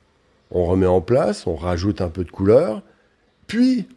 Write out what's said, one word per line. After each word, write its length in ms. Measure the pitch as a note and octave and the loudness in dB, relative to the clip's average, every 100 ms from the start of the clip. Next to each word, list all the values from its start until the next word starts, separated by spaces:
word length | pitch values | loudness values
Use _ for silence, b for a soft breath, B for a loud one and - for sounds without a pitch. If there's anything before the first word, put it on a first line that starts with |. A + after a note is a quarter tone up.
| _ _ _ _ - | _ _ _ _ -8
on 120 | F2+ | -2
remet 220 | F2 F#2 F#2 | 0 2 2
en 140 | F#2 | 2
place, 460 | F2 B2 G#3 G#3 - | 2 0 0 -2 -6
on 100 | D#2 | -6
rajoute 440 | F2 F2 G2 G2+ | -4 -2 -2 -2
un 80 | F2+ | -4
peu 140 | E2 | -6
de 80 | F2 | -8
couleur, 520 | - G2 A#2 F#3 G#3+ - b b b b b - | -2 4 4 2 -4 -12 b b b b b -6
puis, 400 | G#3+ B3+ B3+ F#3+ | 0 2 0 -4